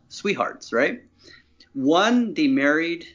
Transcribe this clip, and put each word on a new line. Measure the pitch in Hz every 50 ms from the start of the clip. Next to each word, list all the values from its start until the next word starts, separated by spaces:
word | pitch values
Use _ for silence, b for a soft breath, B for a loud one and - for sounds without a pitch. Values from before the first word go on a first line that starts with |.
| _ _
sweethearts, | - - - 208 185 123 98 - - - - - 113
right? | 117 135 175 240 - - _ _ B B B B B B B B B B B B
One, | 139 131 139 160 175 202 226 247 247 240 214 156
they | 151 156 135
married | 135 139 139 143 151 160 165 170 170 170 - - -